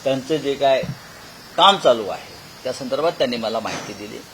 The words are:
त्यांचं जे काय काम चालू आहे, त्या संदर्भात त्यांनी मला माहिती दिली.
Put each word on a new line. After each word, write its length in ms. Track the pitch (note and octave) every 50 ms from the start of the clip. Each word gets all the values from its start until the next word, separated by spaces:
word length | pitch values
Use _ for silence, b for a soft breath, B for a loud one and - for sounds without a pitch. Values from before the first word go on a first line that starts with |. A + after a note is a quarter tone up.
| -
त्यांचं 320 | C#3 C3+ C3+ B2 - D#3+
जे 180 | D3+ C3 C#3 C#3
काय 280 | B2 C#3 C3+ C3+ C3 - - - - - - - - - - - - - - - -
काम 200 | E3 G3 G3+ F3+
चालू 300 | - D#3 B2 A2+ G#2+ F#2+
आहे, 260 | E2+ - - - - - - - - - -
त्या 100 | B2+ B2+
संदर्भात 380 | - C#3 B2 C3 C3+ D3+ E3+
त्यांनी 260 | E3 - D3+ B2+ A#2+ A#2
मला 220 | A2 G#2+ A2 A2+
माहिती 340 | G#2+ G2 F2+ - - G2+ G#2
दिली. 240 | G2 G#2 G#2 A2+ A2+ - -